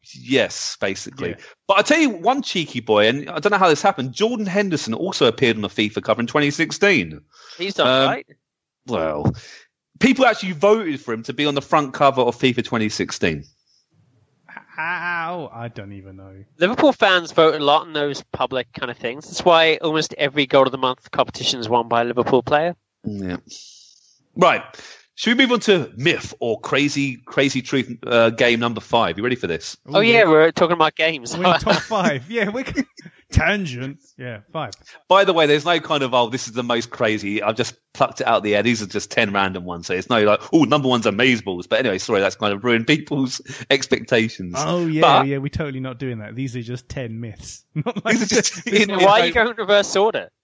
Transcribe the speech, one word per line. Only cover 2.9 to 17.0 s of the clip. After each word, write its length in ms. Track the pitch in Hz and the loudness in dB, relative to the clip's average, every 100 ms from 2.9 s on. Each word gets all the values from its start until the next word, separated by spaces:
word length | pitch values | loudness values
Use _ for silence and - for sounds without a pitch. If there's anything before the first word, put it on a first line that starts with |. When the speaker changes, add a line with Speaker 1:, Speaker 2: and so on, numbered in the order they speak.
| 104 107 | 4 4
Speaker 1:
and 200 | 135 147 | 2 -6
I 80 | 165 | -4
don't 120 | 208 | 0
know 80 | 202 | 2
how 100 | 185 | 4
this 140 | 147 | 4
happened, 300 | 196 185 131 | 2 0 -8
Jordan 340 | 120 214 240 202 | -2 -2 -2 -2
Henderson 480 | 190 202 151 - | -2 -2 -4 -4
also 320 | 113 190 - 127 | -6 -6 2 2
appeared 300 | 110 123 110 | 4 0 0
on 60 | |
the 60 | 104 | -4
fifa 340 | - 107 - | -2 -2 -2
cover 180 | - 110 | -2 -2
in 60 | 117 | 0
twenty 240 | 151 143 | 0 0
sixteen. 680 | 143 165 - 202 160 82 76 _ _ - - | -2 -4 0 2 2 -2 -10 _ _ -20 -10
Speaker 3:
He's 180 | 190 | -8
done 140 | 196 131 | 0 2
Speaker 1:
Um, 200 | 131 139 | 4 2
Speaker 3:
right. 160 | 208 - _ _ _ _ _ - | -2 -10 _ _ _ _ _ -6
Speaker 1:
well, 480 | 104 80 76 73 - - - _ _ _ _ | -4 -2 -2 -4 -4 -16 -20 _ _ _ _
people 260 | 254 262 254 | 2 4 2
actually 260 | 214 190 | 2 -6
voted 480 | 156 202 220 180 135 | 2 4 4 0 -6
for 140 | - | -6
him 80 | 113 | -8
to 80 | 113 | -6
be 140 | 127 147 | -2 -2
on 80 | |
the 80 | 143 | -2
front 320 | - 160 143 | 0 0 0
cover 260 | - 139 127 | 2 2 4
of 160 | 120 120 | 0 2
fifa 260 | 131 123 | 0 0
twenty 280 | 117 117 107 | -2 -2 -2
sixteen. 540 | - 92 - 92 76 - _ _ _ _ _ _ _ _ _ _ | -2 -6 -2 -2 -2 -10 _ _ _ _ _ _ _ _ _ _
Speaker 2:
How? 1040 | - _ - 160 175 175 175 165 175 147 | -20 _ -10 -6 -6 -6 -6 -6 -8 -10
I 140 | 113 117 | -12 -12
don't 240 | 117 101 | -12 -16
even 240 | 98 95 95 | -16 -18 -20
know. 280 | 95 98 98 _ | -20 -20 -20 _
Speaker 3:
Liverpool 340 | 175 240 302 | -2 4 2
fans 380 | - | 4